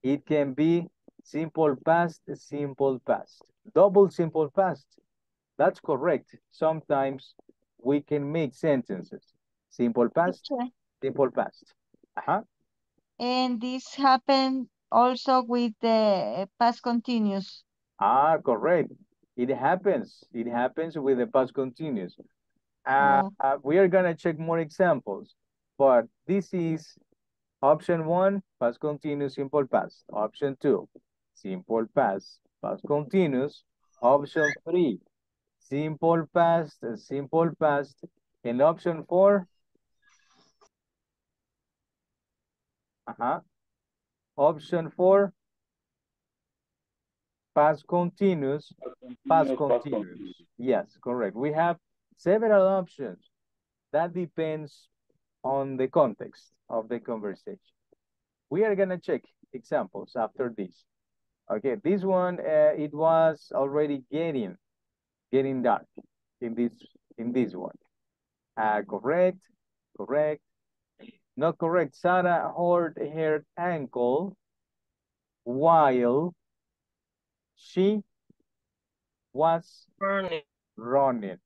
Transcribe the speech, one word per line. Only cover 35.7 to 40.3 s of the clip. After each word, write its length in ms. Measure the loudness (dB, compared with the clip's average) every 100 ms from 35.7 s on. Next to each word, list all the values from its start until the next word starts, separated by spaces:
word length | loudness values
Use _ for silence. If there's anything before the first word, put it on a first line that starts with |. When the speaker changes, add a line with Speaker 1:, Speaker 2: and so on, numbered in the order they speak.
| -6 -6 -2 0 0 0
Speaker 1:
past, 440 | 2 2 2 -2 _ -10
simple 540 | -10 -8 -8 -2 0 0 0
past. 460 | 0 0 -4 _ -20 _ _ _
And 180 | -6 2
option 420 | 2 2 -6 -6 -2
four, 380 | 4 4 4 -2 _ _ _ _ _ _ _ _